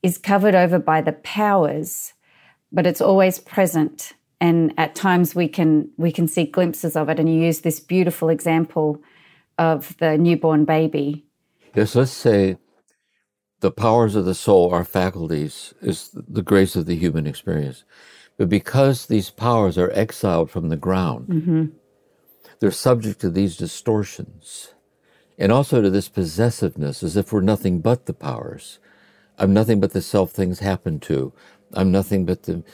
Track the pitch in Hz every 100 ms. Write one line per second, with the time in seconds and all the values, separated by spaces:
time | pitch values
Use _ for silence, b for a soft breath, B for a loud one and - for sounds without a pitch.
0 | 185 - 202 196 208 185 180 175 - 160
1 | 151 151 - 208 208 196 147 147 175 -
2 | - _ b b b b _ 175 175 -
3 | 196 190 185 180 - - 180 165 151 -
4 | - - _ - 170 170 160 - 151 -
5 | 196 180 170 175 165 - 160 151 - -
6 | 165 156 160 - 156 - 175 - 165 156
7 | 151 156 160 160 165 160 170 156 - 185
8 | 180 - 160 160 170 165 160 165 151 151
9 | b b b b b - 165 151 - -
10 | 165 151 170 165 165 151 151 156 160 151
11 | 143 147 - _ _ _ _ 104 104 120
12 | 131 - 127 101 95 92 _ _ _ _
13 | _ _ _ _ _ _ 98 - 113 117
14 | 113 104 90 92 - 98 87 87 87 95
15 | 92 90 82 78 73 - - - - -
16 | - - - 104 90 98 95 90 82 85
17 | 85 78 76 71 - 78 69 65 _ b
18 | b b b b 90 101 - 135 139 127
19 | - 110 90 - 120 117 98 85 90 -
20 | 110 - 101 85 80 85 82 80 90 92
21 | 90 120 127 170 170 160 156 - _ _
22 | _ _ _ _ b b 101 - 131 120
23 | 107 - 95 87 98 - 87 - - 107
24 | 101 - - - - - - _ _ _
25 | _ _ _ - 101 127 143 123 101 98
26 | - - 85 82 120 - 90 73 71 69
27 | 85 95 - 107 95 104 95 87 95 123
28 | - - 71 57 - - - - b b
29 | b b b b 98 101 110 107 98 95
30 | - 101 90 - 92 90 98 92 - 76
31 | - 71 67 - b b b - 95 95
32 | 95 101 87 92 - 85 -